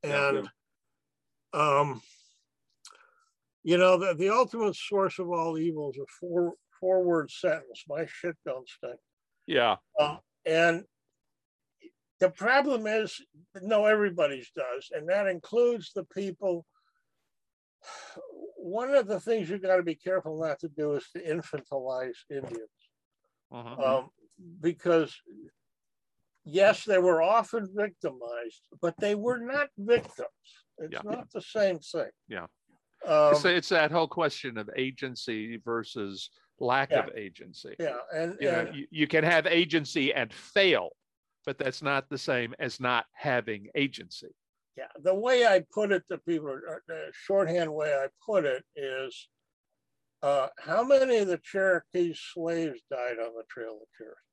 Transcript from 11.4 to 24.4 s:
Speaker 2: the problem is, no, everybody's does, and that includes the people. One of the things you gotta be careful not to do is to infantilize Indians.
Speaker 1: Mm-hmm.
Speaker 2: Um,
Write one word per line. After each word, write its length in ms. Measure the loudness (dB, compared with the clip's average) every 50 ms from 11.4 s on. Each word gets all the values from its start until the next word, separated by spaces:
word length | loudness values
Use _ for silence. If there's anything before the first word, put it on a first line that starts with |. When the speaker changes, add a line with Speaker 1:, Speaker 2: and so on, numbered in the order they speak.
| _ _ _ _ _ _ _ _ _ -20 _ _ _ _ _ _
Speaker 2:
the 100 | 2 2
problem 560 | 2 2 0 4 4 4 4 4 0 0 0
is, 340 | 0 0 0 -2 -2 -6 -12 -16 _ _ -20 -20 _ _ -12 -2
no, 240 | 2 4 4 6
everybody's 640 | 6 6 4 4 0 2 2 0 0 0 -2 -12 -14 _
does, 320 | -8 -6 -6 -6 -8 -10 -8 -8
and 160 | -8 -4 0
that 200 | 0 0 0 0
includes 640 | -2 -4 -8 -4 0 2 2 2 2 -2 -6 -10 -10
the 100 | -10 -10
people. 640 | _ -8 -8 -6 -6 -8 _ -2 -2 -2 -2 -4 _ _ _ _ _ _ _ _ _ _ _ _ _ _ _ _ _ _ _ _ _ _ _ _ -20 -18 -18 -18 -18 -18 -18 -16 -16 -16 -14 -16 -16 -14
One 360 | -12 -8 -4 -2 -2 0 4 4
of 140 | 4 4
the 140 | 4 -2 -4
things 280 | -2 -2 -2 -2 0 -4
you 100 | -6 -6
gotta 240 | 0 2 4 4 4
be 120 | 2 -4
careful 460 | -4 _ -2 -2 -2 -2 -4 -6 -4
not 180 | -2 -4 -4 -4
to 80 | -6 -10
do 260 | -6 -4 -2 0 0
is 140 | -2 -4 -6 _
to 80 | -12 -6
infantilize 960 | -4 -4 -4 -4 -6 -10 -10 -8 _ -8 -6 -4 -4 -4 -4 -4 -6 -8 -12 -14 _
Indians. 380 | -10 -8 -8 -8 -10 -12 -12 -14 _ _ _ _ _ _ _ _ _ _ _ _ _ _ _ _ -16
Speaker 1:
Mm-hmm. 280 | -14 -14 -14 -8 -2
Speaker 2:
Um, 300 | 0 0 0 0 -2 -4 _ _ _ _ _ _